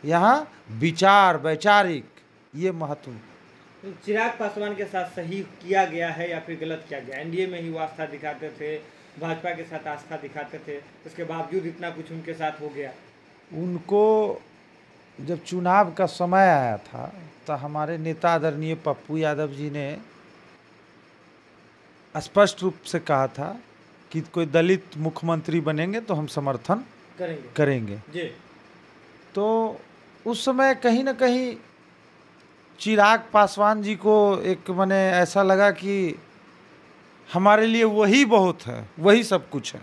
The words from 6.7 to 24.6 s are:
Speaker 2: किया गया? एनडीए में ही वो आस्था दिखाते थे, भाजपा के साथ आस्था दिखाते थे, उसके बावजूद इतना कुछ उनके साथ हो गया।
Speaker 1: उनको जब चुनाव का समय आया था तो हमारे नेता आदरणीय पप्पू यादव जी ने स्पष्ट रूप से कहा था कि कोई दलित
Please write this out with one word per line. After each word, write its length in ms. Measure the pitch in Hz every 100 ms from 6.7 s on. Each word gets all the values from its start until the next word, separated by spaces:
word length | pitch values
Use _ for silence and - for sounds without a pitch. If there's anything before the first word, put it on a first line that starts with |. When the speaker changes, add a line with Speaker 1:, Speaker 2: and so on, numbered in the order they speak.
| 156 -
Speaker 2:
किया 120 | 143
गया? 160 | 120 135
एनडीए 300 | 160 170 185
में 140 | 180
ही 80 | 165
वो 80 | 160
आस्था 280 | 156 - 156
दिखाते 420 | 143 151 143 156
थे, 260 | - 151 151 - - - -
भाजपा 300 | 165 165 175
के 120 | 165
साथ 240 | 170 160 151
आस्था 280 | 147 - 156
दिखाते 420 | 139 151 143 151
थे, 200 | - 143 - _ 160
उसके 180 | -
बावजूद 420 | 160 165 160 185 165
इतना 240 | 165 170
कुछ 200 | 165 160
उनके 220 | 165 165
साथ 260 | 160 151 151
हो 80 | 147
गया। 220 | 139 139 - - _ _ _ _
Speaker 1:
उनको 880 | 160 180 175 175 202 214 220 208 - - _ _ _ _ _ _ -
जब 240 | 139 170
चुनाव 480 | - 180 180 190 190
का 140 | 160 185
समय 320 | - 175 190
आया 380 | 190 151 123 104
था 360 | - 120 135 196 160 - -
तो 60 |
हमारे 460 | 147 147 151 151 170
नेता 320 | 160 160 175
आदरणीय 440 | 165 156 147 156
पप्पू 420 | 160 156 139 - 156
यादव 320 | 156 147 151
जी 220 | 139 147
ने 280 | 147 139 160 226 - - - - _ _ _ _ _ _ _ _ _ _ _ _ _ _ _ _ -
स्पष्ट 440 | - 196 202 -
रूप 200 | 185 - -
से 120 | 170
कहा 260 | - 139 135
था 280 | - 151 226 - _ _ _ _
कि 80 | 160 -
कोई 120 | 175 160
दलित 500 | 160